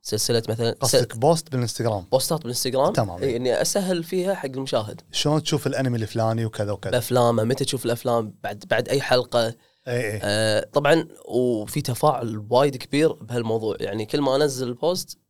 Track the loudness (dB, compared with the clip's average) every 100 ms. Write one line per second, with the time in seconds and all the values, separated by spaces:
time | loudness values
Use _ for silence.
0 | -4 -4 0 0 0 -2 -2 0 2 2
1 | 2 0 2 2 0 -4 -2 -2 -2 -2
2 | 0 0 0 -4 -4 -4 -2 2 2 2
3 | -2 -2 -2 0 0 0 0 0 -2 -4
4 | -2 -4 -2 -4 -4 -6 -2 -2 -2 -10
5 | _ -2 2 2 0 -2 0 0 0 0
6 | -2 0 0 0 -2 -2 -4 -4 -2 -2
7 | 2 4 4 4 2 0 -2 -2 -2 -2
8 | 0 0 -2 -8 -10 -10 -2 -2 2 -2
9 | 2 2 2 0 0 -4 _ _ -6 -4
10 | -2 -2 0 2 2 0 0 0 4 4
11 | 2 -12 -2 0 2 0 -2 -4 -4 2
12 | 2 2 -4 -6 0 2 4 2 0 2
13 | 2 0 -6 -4 -2 -2 -2 -4 -4 -4
14 | -2 0 2 2 2 0 -6 -2 -2 -2
15 | -6 -16